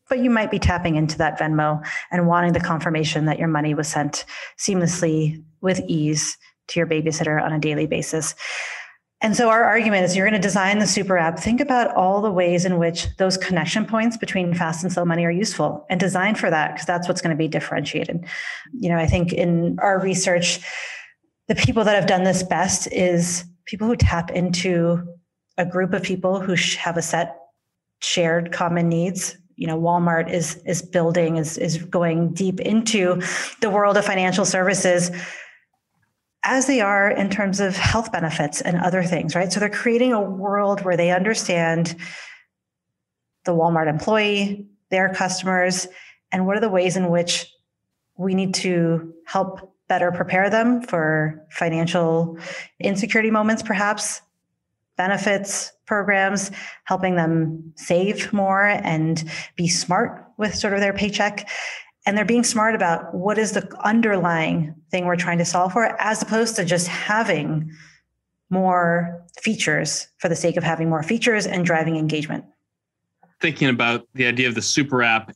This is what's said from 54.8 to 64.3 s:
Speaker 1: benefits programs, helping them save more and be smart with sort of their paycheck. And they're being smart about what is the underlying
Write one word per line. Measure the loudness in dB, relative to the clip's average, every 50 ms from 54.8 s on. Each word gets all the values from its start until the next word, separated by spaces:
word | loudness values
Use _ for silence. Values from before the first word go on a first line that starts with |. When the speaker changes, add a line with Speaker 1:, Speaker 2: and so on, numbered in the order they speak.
| _ _ _
Speaker 1:
benefits | -2 0 0 0 0 2 0 0 0 0 -4 -6 -6 -8 -10 -12 _ _
programs, | -4 -2 -2 0 2 2 2 2 2 0 -2 -4 -6 -10 -14 -16 -16 -18 -12 _
helping | -4 -2 0 0 0 2
them | 2 2 2 2 2 2 0 -4 -6 -12 -16 -18
save | -10 -2 0 2 2 2 0 -2 -4 -4 -4 -2
more | 0 2 2 2 4 4
and | 2 2 0 0 -2 0 0 0 0 0 -2 -4 -8 -10 -12 -14 -10 -6
be | -2 -2 0
smart | 0 -2 -2 0 0 0 0 -2 -4 -10 -18 -16 _
with | -4 -4 -4 -2
sort | -2 -2 -2 0
of | 0
their | 0 0 0
paycheck. | 0 -2 -2 0 0 0 0 -2 -6 -10 -10 -10 -10 -10 -10 -12 -14 -16 -20 _ _ -4
And | -2 0
they're | 0 2
being | 2 2 2 2
smart | 2 2 2 2 2 2
about | 2 2 2 0 0 -2 -6 -6
what | -4 -2 0 0
is | 0 0 0 -2
the | -4 -4 -6 -6 -4 0
underlying | 2 4 4 4 4 2 2 2 2